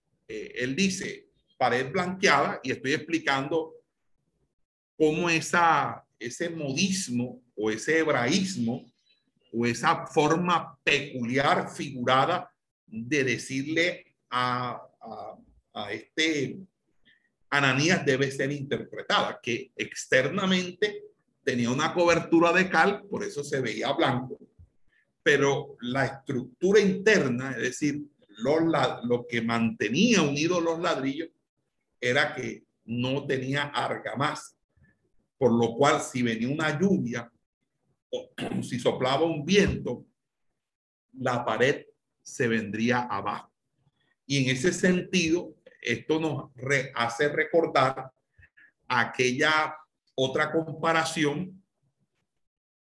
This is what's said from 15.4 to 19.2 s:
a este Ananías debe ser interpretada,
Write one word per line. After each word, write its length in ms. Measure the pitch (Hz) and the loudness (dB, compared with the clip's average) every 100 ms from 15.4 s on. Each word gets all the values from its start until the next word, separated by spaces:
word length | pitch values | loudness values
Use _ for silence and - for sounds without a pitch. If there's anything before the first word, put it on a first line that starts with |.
| - _ _ | -20 _ _
a 180 | 107 104 | -12 -10
este 680 | 107 - - 160 147 127 190 190 _ _ _ _ _ _ _ - | -10 -8 -2 0 0 -4 -8 -16 _ _ _ _ _ _ _ -2
Ananías 560 | 143 139 131 160 180 139 | 2 2 2 2 2 2
debe 260 | 131 139 | 2 0
ser 200 | 139 135 | -2 -4
interpretada, 880 | 147 139 120 - 101 - 196 | -4 -4 -6 -6 -10 -2 0